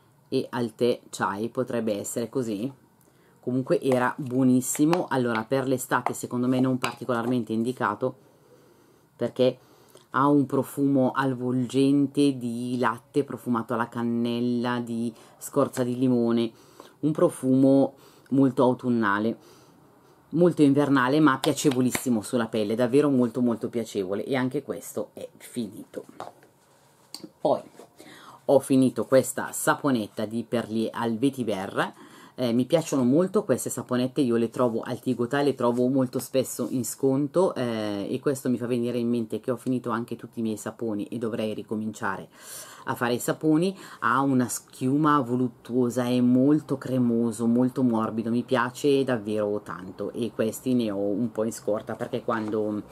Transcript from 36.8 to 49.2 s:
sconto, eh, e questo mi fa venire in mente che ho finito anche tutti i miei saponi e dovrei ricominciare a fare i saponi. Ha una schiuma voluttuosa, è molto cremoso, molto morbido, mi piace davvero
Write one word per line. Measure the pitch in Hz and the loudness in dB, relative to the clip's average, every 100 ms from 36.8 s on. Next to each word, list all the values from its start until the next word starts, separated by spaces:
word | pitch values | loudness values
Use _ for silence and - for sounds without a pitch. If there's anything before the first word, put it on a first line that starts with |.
| 113 | -6
sconto, | - 135 135 143 170 185 | 0 0 2 0 2 0
eh, | - 120 110 107 101 98 | 0 -4 -2 -4 -4 -4
e | 127 | -4
questo | 147 135 131 | -2 -2 -2
mi | 120 | -2
fa | 120 | -2
venire | 123 120 120 | -2 -2 -2
in | 117 | 0
mente | 120 110 107 | -2 -2 -6
che | - | -4
ho | 117 | -4
finito | 131 127 123 | -2 -4 -2
anche | 113 117 117 | -6 -6 -10
tutti | 117 - | -12 -6
i | |
miei | 113 104 | -4 -4
saponi | 113 - 113 104 - | -8 -6 -6 -4 -6
e | 117 | -6
dovrei | 113 110 110 | -4 -4 -4
ricominciare | 104 98 107 107 101 104 95 80 - - - - - - | -6 -6 -6 -6 -6 -6 -6 -10 -20 -20 -18 -18 -12 -6
a | 123 | -2
fare | 120 120 | 0 0
i | |
saponi. | - 151 156 156 185 190 - - | -2 -2 2 2 2 -4 -14 -4
Ha | 113 127 | 0 2
una | 139 127 123 | 2 2 0
schiuma | - - - 127 147 151 147 | -4 -12 -6 -2 2 4 4
voluttuosa, | 120 127 127 - - 123 120 120 123 | 2 0 -2 -4 -4 0 0 0 0
è | 123 | 2
molto | 123 127 139 151 147 135 | 4 6 4 2 0 -6
cremoso, | - 127 120 117 117 110 117 | -2 0 2 2 0 0 2
molto | 120 127 139 | 2 2 2
morbido, | 127 113 110 110 113 | 2 2 0 -2 -2
mi | 120 | -2
piace | 120 127 123 127 147 139 | 0 0 0 0 2 2
davvero | 131 123 | 2 -2